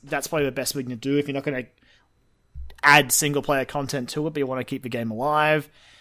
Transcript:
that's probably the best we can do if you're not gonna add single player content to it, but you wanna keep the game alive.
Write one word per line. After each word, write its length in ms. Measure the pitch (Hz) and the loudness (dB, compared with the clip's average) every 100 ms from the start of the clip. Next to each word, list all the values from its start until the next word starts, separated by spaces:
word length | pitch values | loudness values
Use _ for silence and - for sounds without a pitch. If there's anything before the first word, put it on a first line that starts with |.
that's 220 | 139 143 - | -6 -6 -2
probably 180 | 160 139 | 0 0
the 60 | |
best 220 | 127 127 143 | -2 -4 -4
we 80 | |
can 120 | 123 120 | -6 -6
do 220 | 139 143 | 0 0
if 80 | 143 | 0
you're 80 | |
not 100 | 139 | -2
gonna 200 | 143 131 120 _ _ _ _ _ _ _ _ - - - | -4 -6 -8 _ _ _ _ _ _ _ _ -14 -14 2
add 280 | 147 147 131 | 6 8 6
single 320 | - 151 143 | 2 0 0
player 220 | 135 139 | 0 0
content 440 | 127 143 135 139 120 | 0 -4 -4 -4 -4
to 140 | 151 156 | -4 -4
it, 40 | |
but 60 | 156 | -2
you 80 | 131 | -2
wanna 160 | 131 | -4
keep 180 | 123 135 | -4 -6
the 40 | 123 | -6
game 220 | 120 117 | -4 -4
alive. 580 | 110 139 151 151 156 147 _ - - | -2 0 2 4 2 0 _ -20 -20